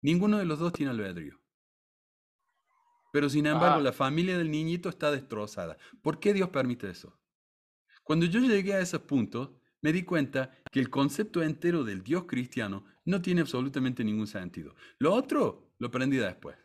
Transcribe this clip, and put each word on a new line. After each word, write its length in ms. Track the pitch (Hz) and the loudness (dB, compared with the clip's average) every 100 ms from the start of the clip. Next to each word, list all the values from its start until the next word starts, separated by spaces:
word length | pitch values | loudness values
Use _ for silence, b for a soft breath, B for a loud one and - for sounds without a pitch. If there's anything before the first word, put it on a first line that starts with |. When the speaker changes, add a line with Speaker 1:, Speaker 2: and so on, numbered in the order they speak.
Speaker 1:
Ninguno 380 | 139 175 208 214 | 2 4 4 2
de 60 | 180 | 0
los 120 | 151 | 0
dos 140 | 170 | -2
tiene 180 | 170 143 | 0 -2
albedrío. 480 | 120 98 85 76 - _ _ _ _ _ _ _ _ _ _ _ _ _ _ _ _ _ | -2 -4 -6 -12 -16 _ _ _ _ _ _ _ _ _ _ _ _ _ _ _ _ _
Pero 180 | 143 143 | 0 2
sin 160 | 143 151 | 2 2
embargo, 300 | 156 170 147 | 4 4 4
Speaker 2:
Ajá. 60 | |
Speaker 1:
la 100 | 139 | 2
familia 440 | 120 135 151 185 180 | 0 -2 0 0 0
del 140 | 160 | 0
niñito 380 | 151 160 175 175 | -2 -2 -2 -4
está 200 | 160 147 | -2 -2
destrozada. 680 | 143 135 110 104 - 85 78 B B | -2 -4 -8 -6 -8 -10 -10 B B
¿Por 180 | - 160 | -4 0
qué 140 | 208 | 2
Dios 160 | 196 180 | 2 0
permite 400 | 139 131 120 98 | 0 -2 -2 -8
eso? 280 | 90 - _ _ _ _ _ _ _ _ b | -12 -18 _ _ _ _ _ _ _ _ b
Cuando 220 | - 165 170 | -2 2 4
yo 160 | 202 | 4
llegué 320 | 254 202 190 | 4 4 2
a 80 | 196 | 0
ese 180 | 180 151 | 0 -4
punto, 640 | - 139 107 117 135 - _ _ | 0 0 2 -2 -8 -12 _ _
me 120 | 147 | 0
di 100 | 175 | 0
cuenta 480 | 175 175 135 135 131 B B | 0 -2 0 -2 -4 B B
que 80 | 135 | -2
el 80 | 131 | 0
concepto 520 | 135 139 139 214 180 | 2 0 0 -2 0
entero 420 | 160 - 175 170 117 | -2 0 0 0 -2
del 180 | 98 | -6
Dios 220 | 95 170 175 | -2 -4 -2
cristiano 560 | 127 123 - 107 98 b b - | -4 -4 -4 -4 -6 b b -2
no 160 | 190 | -2
tiene 200 | 175 175 | 2 2
absolutamente 640 | 147 127 135 135 131 123 | 2 -2 -2 -2 -2 -2
ningún 240 | 110 107 107 | -2 -2 -4
sentido. 480 | 101 87 87 73 - B B | -6 -10 -12 -16 -18 B B
Lo 140 | 143 | 2
otro 580 | 214 - 294 165 - _ _ | 2 0 0 0 -2 _ _
lo 100 | 123 | -6
aprendí 300 | 127 131 135 | -2 0 0
después. 400 | 101 87 76 - | 0 -4 -16 -18